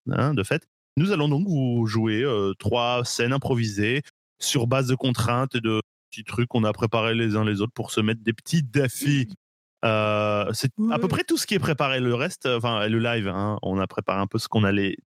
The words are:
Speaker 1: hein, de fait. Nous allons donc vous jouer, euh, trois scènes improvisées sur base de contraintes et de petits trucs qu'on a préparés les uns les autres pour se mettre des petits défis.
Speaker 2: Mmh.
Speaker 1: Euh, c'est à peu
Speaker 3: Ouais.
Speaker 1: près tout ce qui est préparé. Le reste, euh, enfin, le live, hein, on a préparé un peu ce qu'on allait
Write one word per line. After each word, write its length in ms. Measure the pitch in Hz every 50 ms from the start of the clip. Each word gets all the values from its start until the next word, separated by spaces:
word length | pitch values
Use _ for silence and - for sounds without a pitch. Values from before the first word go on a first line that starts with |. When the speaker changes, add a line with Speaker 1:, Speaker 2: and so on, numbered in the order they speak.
| - -
Speaker 1:
hein, 220 | - 90 117 143 151
de 80 | 120 95
fait. 200 | - 147 151 - _ _ _ _ _ -
Nous 160 | - 160 196 208
allons 160 | 160 147 147
donc 180 | 143 143 190
vous 400 | 202 175 143 131 123 120 120 113
jouer, 360 | 110 104 113 110 113 107 107 127
euh, 320 | 143 123 104 98 98 95 -
trois 460 | - 104 117 120 120 120 123 123 120
scènes 280 | - - - 120 120 135
improvisées 680 | 143 - - 135 117 117 107 101 98 104 107 123 143 147 - - _ _ _ _ -
sur 260 | - - - 143 113
base 200 | 120 127 135 135
de 80 | 123 131
contraintes 640 | 127 - 131 120 - 113 - 120 123 131 131 -
et 40 | 123
de 200 | 117 113 110 110 110 _ _ _ _ _
petits 140 | - - 113
trucs 240 | - - 104 120 120
qu'on 160 | - 123 110
a 80 | 107 104
préparés 420 | - - 110 - 113 110 113 113
les 220 | 117 117 113 104
uns 80 | 107 107
les 160 | 107 104 98
autres 120 | 101 - -
pour 160 | - 110 -
se 100 | - -
mettre 220 | 107 107 113 113 110
des 100 | 113 113
petits 300 | - - - - 170 147
défis. 640 | 120 107 143 139 127 - - - 143 143 139 127 110
Speaker 2:
Mmh. 60 | 95 - _ _ _ _ _ _ _ _ -
Speaker 1:
Euh, 680 | 113 110 107 107 107 107 104 107 107 104 104 104 - -
c'est 180 | - - 131 - - 214 226
à 60 | 226 233
peu 40 | 233
Speaker 3:
Ouais. 40 | 185
Speaker 1:
près 140 | 151 - 359
tout 120 | - 339
ce 100 | 311 -
qui 80 | - 214
est 60 | 185
préparé. 400 | - 156 156 - 151 135 131 131
Le 140 | 127 123 120
reste, 320 | 120 139 185 - - -
euh, 120 | 135 123 117
enfin, 300 | 113 120 117 107 104 107
le 100 | 110 113
live, 300 | 113 117 117 113 101 95
hein, 300 | 87 95 101 104 107 101 -
on 160 | - 95 98
a 80 | 95
préparé 340 | 92 - - - - 95 95
un 60 | 98
peu 120 | 101 - 113
ce 100 | - -
qu'on 160 | - 113 107
allait 320 | 98 101 101 98 98 - - -